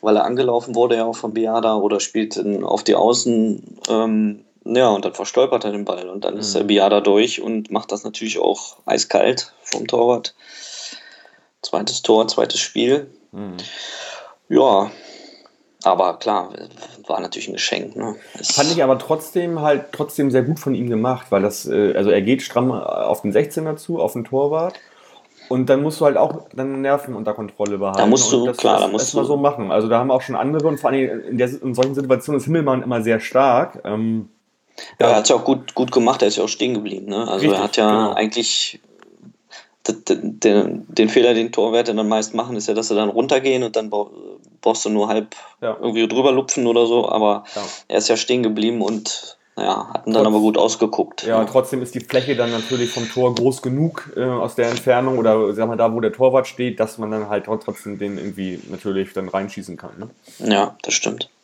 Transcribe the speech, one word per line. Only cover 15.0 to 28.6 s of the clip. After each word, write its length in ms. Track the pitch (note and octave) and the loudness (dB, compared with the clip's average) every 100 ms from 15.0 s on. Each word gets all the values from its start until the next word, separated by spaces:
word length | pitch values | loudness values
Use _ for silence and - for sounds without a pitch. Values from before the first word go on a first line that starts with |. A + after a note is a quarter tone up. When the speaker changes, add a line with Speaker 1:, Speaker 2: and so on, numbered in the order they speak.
| - - - - _ _ _ _ | -20 -20 -20 -20 _ _ _ _
Speaker 1:
aber 340 | F#2+ F2+ F#2 E2+ | 0 2 2 0
klar, 340 | A2+ G2+ F2+ - - - - - - | -2 -2 -4 -12 -18 -18 -20 -20 -8
war 120 | G2+ | -6
natürlich 280 | F2 - - | -6 -10 -10
ein 60 | |
Geschenk, 420 | F#2 - F#2 - - | -6 -4 -4 -6 -8
ne? 200 | A2 G#2+ - - | -8 -8 -14 -10
Es 120 | - | -4
Speaker 2:
Fand 200 | - D3 | 0 0
ich 120 | E3+ | 2
aber 140 | C3 B2+ | 2 2
trotzdem 640 | - D#3 D#3 F#3 F3 E3 | 0 -4 -2 -4 -2 0
halt, 240 | D3+ C#3+ - | 2 0 -2
trotzdem 400 | - D3 - C#3+ | -8 -8 -2 2
sehr 120 | C3 | 2
gut 160 | C3 D#3+ | 2 -2
von 160 | - C3 | -2 -2
ihm 140 | A#2+ | -2
gemacht, 380 | A2+ A#2+ B2+ - | 0 0 -2 0
weil 120 | G2+ | 0
das, 240 | G2+ - - | 0 -2 -2
äh, 280 | B1 G#2 - | 2 2 2
also 140 | G2+ | 4
er 120 | G2+ | 4
geht 200 | G2 C3 | 4 0
stramm 300 | - A#2+ B2+ | 0 0 0
auf 500 | A2 - - - - | -2 -4 -4 -2 -2
den 100 | - | 0
Sechzehner 460 | - D3+ E3 D#3+ D3+ | 0 0 -2 -6 -6
zu, 220 | - E3+ | -6 -2
auf 140 | D#3+ | -2
den 100 | B2 A#2 | -2 -4
Torwart. 540 | C3+ C#3+ D#3 E3+ - - _ _ - _ _ - | 0 0 0 -4 -8 -20 _ _ -20 _ _ -4
Und 180 | B2+ C3 | -2 4
dann 120 | C3+ | 4
musst 200 | D3 D3+ | 2 2
du 40 | D3+ | 2
halt 120 | C3+ | 4
auch 300 | D#3 D#3+ - | 2 0 -12
deine 240 | B2+ C3+ C3+ | -8 -6 -4
Nerven 380 | C3+ C#3+ C#3 A2 | 0 0 -2 -8
unter 180 | G#2+ | -6
Kontrolle 440 | G#2+ G#2 - G#2 G2+ | -6 -8 -6 -4 -2
behalten 220 | G2 G2 | -2 2
Speaker 1:
Da 60 | G#2+ | 4
musst 280 | B2 - | 4 4
Speaker 2:
und 80 | C3 | 2
Speaker 1:
du, 40 | B2 | 2
Speaker 2:
das 100 | |
Speaker 1:
klar, 180 | A#2+ | 0